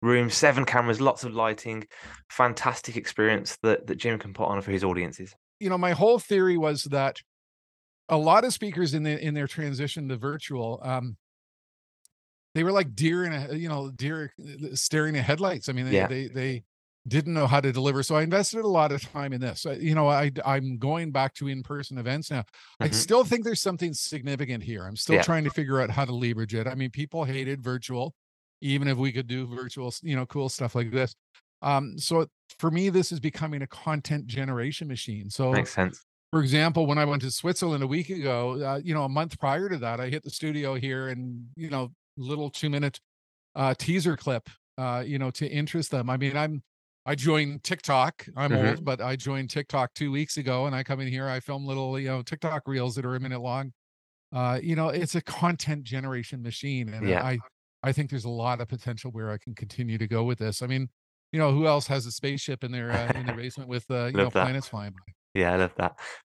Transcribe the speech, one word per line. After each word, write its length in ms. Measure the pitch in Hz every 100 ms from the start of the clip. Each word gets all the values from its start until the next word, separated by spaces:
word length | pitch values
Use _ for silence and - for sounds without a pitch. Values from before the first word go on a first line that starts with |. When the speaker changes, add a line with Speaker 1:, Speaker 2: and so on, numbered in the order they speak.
Speaker 1:
room, 280 | 117 123 120
seven 340 | - 147 131
cameras, 380 | 131 123 120 110
lots 240 | 135 - 123
of 80 | 110
lighting, 500 | 113 107 117 110 101 - - - _
fantastic 680 | - 123 113 127 120 - 113
experience 600 | - - 107 104 - -
that, 260 | 110 107 -
that 100 | -
Jim 200 | 120 110
can 160 | 101
put 120 | 98 90
on 140 | 101
for 100 | 98
his 140 | 98 95
audiences. 500 | 90 85 - 95 - _ _
Speaker 2:
You 100 | 196
know, 80 | 180
my 140 | 180
whole 260 | 147 208 240
theory 400 | - 196 185 170
was 280 | 156 143 143
that 320 | 139 135 - - _ _ _ _ _ _ _ -
a 100 | 160
lot 280 | 160 202 247
of 80 |
speakers 400 | - 208 170 170
in 100 | 151
the, 160 | 151 151
in 100 | 156
their 140 | 147 143
transition 600 | - 147 131 143 165 139
to 80 | 123
virtual, 640 | 135 147 - 135 113 123
um, 340 | 131 127 123 110 _ _ _ _ _ _ _ _ _ _ _ _ _ 156
they 80 |
were 80 | 175
like 240 | 196 156 104
deer 300 | 160 175 180
in 80 |
a, 200 | 147 139 156
you 140 | 165
know, 220 | 147 139
deer, 420 | 127 143 160 147 -
uh, 320 | 143 139 147
staring 420 | 135 - 156 156 147
at 60 |
headlights. 460 | 123 151 190 139 -
I 40 |
mean, 120 | 127 127
they, 60 |
Speaker 1:
Yeah. 140 | 98 95
Speaker 2:
they, 200 | 131 135
they, 360 | 131 135 120 - _ _ _ 120
didn't 240 | 147 156
know 140 | 160 135
how 120 | 143
to 120 | 135
deliver. 320 | 127 139 139
So 120 | 131 156
I 60 |
invested 360 | 160 196 196 220
a 80 | 220
lot 240 | 175 151
of 100 | 139
time 320 | - 147 139
in 80 | 127
this. 240 | 127 - 160
I, 80 |
you 220 | 139 160 156
know, 120 | 147
I, 240 | 143 147 131 -
I'm 320 | 139 131 120
going 340 | 135 160 165
back 220 | 135 135 -
to 120 | 139
in-person 500 | 135 120 143 135 131
events 340 | 120 143 -
now. 120 | 135 107 - - _
I 60 | 151
Speaker 1:
Mm-hmm. 80 |
Speaker 2:
still 300 | 110 185 233 240
think 180 | 240
there's 180 | 220 214
something 320 | 196 170 175
significant 720 | 139 - 151 131 135 131 120
here. 220 | 92 107 92
I'm 100 | 110
still 200 | - 98
Speaker 1:
Yeah. 80 |
Speaker 2:
trying 200 | 120 165
to 60 | 147
figure 320 | - 135 135
out 80 | 117
how 160 | 135 131
to 80 |
leverage 400 | 123 120 110 110 113
it. 120 | 117
I 80 | 131
mean, 160 | 131
people 340 | 135 151 165 139
hated 360 | 135 131 139
virtual, 520 | 123 127 120 127 135 - _ _ _ _
even 260 | 139 139 139
if 100 | 127
we 140 | 135
could 160 | 120 120
do 180 | 127 127
virtual, 400 | 120 123 139 123
s-, 140 | -
you 120 | 165 135
know, 100 | 127
cool 220 | 143 131
stuff 260 | - 123 123
like 160 | 117
this. 220 | 127 127 - _ _ _ _
Um, 360 | 143 139 139 147
so 300 | - 165 160 _ _ -
for 140 | 165
me, 180 | 165 196
this 220 | 185 -
is 80 | 165
becoming 420 | 151 - 156 147
a 60 | 135
content 600 | - 160 151 - 147 123
generation 600 | 127 135 123 131 143 151
machine. 420 | 120 - 107 101
So 220 | - 131
Speaker 1:
Makes 220 | 110 -
sense. 320 | - 92 - _ _ _
Speaker 2:
for 100 | 160
example, 440 | 135 151 160 165 147
when 100 | 147
I 80 | 147
went 160 | 143
to 80 | 131
Switzerland 520 | - 170 180 175 147
a 40 | 135
week 220 | 156 151
ago, 520 | 185 139 120 123 127
uh, 160 | 139 139
you 100 | 170
know, 100 | 156
a 60 | 139
month 280 | 143 165 -
prior 280 | 143 147 196
to 100 | 170
that, 200 | 117 117
I 80 | 127
hit 140 | 151
the 60 | 143
studio 460 | - 156 147 139 131
here 340 | 135 131 131
and, 380 | 127 127 120 120 151
you 120 | 160
know, 220 | 139 127 - _ -
little 320 | 127 147 143
two-minute, 500 | - 151 143 143 - _ _ _ _ _ 139
uh, 180 | 135 127
teaser 380 | - 180 170 151
clip, 340 | 147 120 - - _ -
uh, 260 | 127 123 123
you 140 | 139
know, 120 | 131
to 140 | - 147
interest 440 | 147 151 170 147
them. 180 | 135 120
I 60 | 127
mean, 220 | 139 143
I'm, 260 | 156 151 - _ _ _ 131
I 100 | 143
joined 480 | 143 156 143 143
TikTok. 640 | - 139 - 131 131 - - 127
I'm 140 | 143
Speaker 1:
Mm-hmm. 160 | 117 107
Speaker 2:
old, 180 | 123 139
but 160 | 127
I 140 | 123 135
joined 320 | 139 135 131
TikTok 440 | 147 139 139 123
two 180 | - 147
weeks 260 | 139 151 -
ago, 280 | 131 127 139
and 80 | 131
I 80 |
come 160 | 131 135
in 60 | 131
here, 180 | 131 135
I 120 | 131
film 240 | 135 139 139
little, 340 | 135 131 135
you 80 | 131
know, 140 | 131
TikTok 460 | 120 156 165 151 -
reels 280 | 135 123 113
that 100 | 127
are 100 | 127
a 40 |
minute 220 | 127 127
long. 320 | 123 127 135 - _ _ _ _ _
Uh, 260 | 127 123 127
you 140 | 165 160
know, 120 | 156
it's 260 | 156 170 170
a 60 |
content 640 | - - 175 170 - 147
generation 580 | 120 131 135 127 117 135
machine, 460 | 117 - 139 131 110
and 140 | 110 104
Speaker 1:
Yeah. 140 | 90 127
Speaker 2:
I, 140 | 123 - _ _ _
I 80 | 135
think 180 | 135 147
there's 160 | 139 113
a 40 |
lot 320 | 117 120 120
of 60 | 120
potential 420 | 123 123 113 127
where 180 | 110 110
I 60 | 107
can 180 | - 113
continue 420 | 104 - 120 110
to 100 | 107
go 160 | 113
with 140 | 120 120
this. 220 | 110 101
I 60 | 127
mean, 220 | 131 127 - _ _ _
you 80 | 160
know, 120 | 151
who 140 | 139 156
else 200 | 147 139
has 180 | 139 117
a 60 |
spaceship 520 | - 139 139 - 127
in 80 | 123
their, 200 | 123 120
uh, 200 | 117 117 113
in 100 | 123
their 100 | 117
Speaker 1:
<laughs> 80 |
Speaker 2:
basement 260 | 123 139 127
with, 160 | 123 -
uh, 160 | 127 120
you 60 |
Speaker 1:
Love 20 |
Speaker 2:
know, 100 | 131 117
Speaker 1:
that. 180 | 95
Speaker 2:
planets 240 | 90 135 -
flying 240 | 107 104
by? 80 | 95 - - _ 98
Speaker 1:
Yeah, 180 | 87
I 40 | 90
love 160 | 90 -
that. 200 | 87 - - -